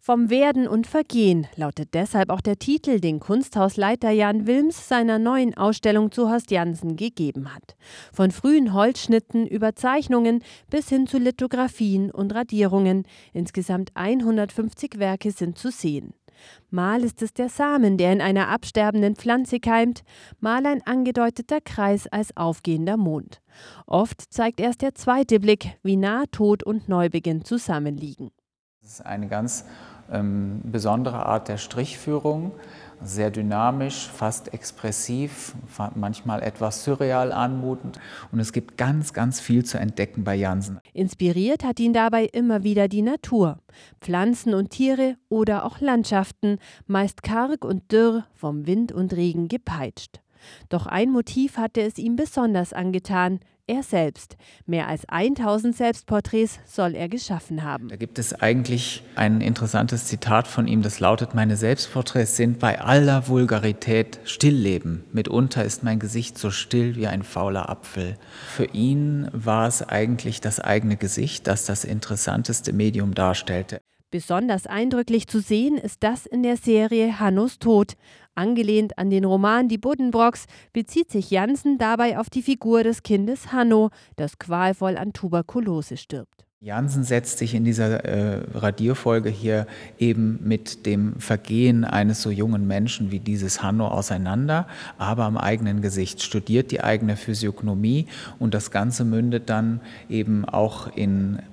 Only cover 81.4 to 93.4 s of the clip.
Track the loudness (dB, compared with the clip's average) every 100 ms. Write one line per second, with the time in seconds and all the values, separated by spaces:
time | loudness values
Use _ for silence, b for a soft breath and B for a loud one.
81.4 | 2 0 2 2 2 2 2 0 -4 -4
82.4 | -2 0 4 4 4 0 0 2 2 -4
83.4 | -4 2 6 6 4 b b -6 -6 -6
84.4 | -4 0 2 2 0 -2 -4 -6 -2 -2
85.4 | 0 -2 0 -2 -4 -10 -10 -10 -10 _
86.4 | _ _ -6 -2 0 0 2 2 0 -4
87.4 | -2 2 2 4 2 2 0 0 0 -2
88.4 | -6 -2 -2 2 0 2 2 2 0 -2
89.4 | 0 0 -2 B B 0 2 2 2 0
90.4 | 0 0 -2 -8 -2 0 0 -2 -2 -2
91.4 | 0 2 4 4 2 2 2 2 -2 0
92.4 | 0 2 0 0 -2 -2 -4 -4 -4 -2